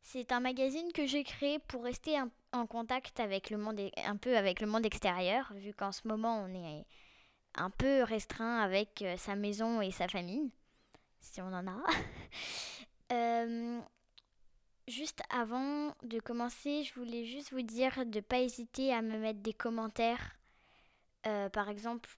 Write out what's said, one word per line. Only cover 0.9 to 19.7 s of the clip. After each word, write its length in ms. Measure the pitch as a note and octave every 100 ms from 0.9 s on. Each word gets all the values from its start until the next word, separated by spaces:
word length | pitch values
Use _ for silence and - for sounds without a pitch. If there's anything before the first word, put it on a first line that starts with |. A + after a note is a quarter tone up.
que 120 | E4 C#4
j'ai 180 | C#4+
créé 360 | C#4 - C#4+ D4+
pour 240 | - B3+
rester 340 | A#3+ B3 - D4+
un, 120 | B3 - _
en 120 | B3 A3+
contact 520 | A#3 A#3 B3+ - -
avec 300 | A3 G3 -
le 80 | G#3+
monde 220 | G#3+ G#3+
e-, 100 | G3 - -
un 120 | G#3
peu 180 | B3+ A#3+
avec 240 | G3 F3+
le 80 | G#3+
monde 180 | A3 A3
extérieur, 640 | - G3+ F3+ F3+ A3+ B3+ G3+
vu 180 | G3+
qu'en 180 | G#3 G3
ce 160 | F#3+ A3
moment 360 | G#3+ A3+ A3
on 100 | F#3
est 320 | F#3 E3 D3+ - - - - _ _ _ -
un 140 | F#3
peu 340 | - C4 C#4
restreint 560 | A#3 A3 - - A3+ A#3
avec, 420 | G3+ F#3+ G#3 -
euh, 140 | G3 F3+
sa 180 | - G3+
maison 460 | G#3 G#3 A3+ A#3
et 100 | F#3+
sa 160 | F#3+ F3+
famille, 440 | G3 F3 A3 C#4+ - _ _ _ - _ _
si 220 | - -
on 120 | F#3
en 140 | F#3 F#3
a. 100 | F#3
<laughs> 60 | - - - - - - - - - - A#3 _ _
Euh, 640 | B3 A#3 A#3 A#3 A#3 A#3 A#3+ - _ _ - _ _ - _ _ _ -
juste 340 | A#3+ D4+ - -
avant 640 | B3 A3+ B3 C4+ D4 D4 -
de 200 | A#3+ A3+
commencer, 640 | - A#3+ A#3+ - C#4+ D4 C#4
je 80 |
voulais 320 | - A#3+ A#3 A#3
juste 260 | C4 C#4+
vous 100 | C4
dire 440 | A#3 A3+ C4 C4 A#3+
de 160 | G#3+
pas 180 | G3+ B3+
hésiter 540 | B3+ A#3+ A#3 - C4+
à 80 | A#3+
me 160 | A3+ A3
mettre 240 | A3 G#3+
des 100 | G#3+
commentaires. 840 | G#3+ A#3+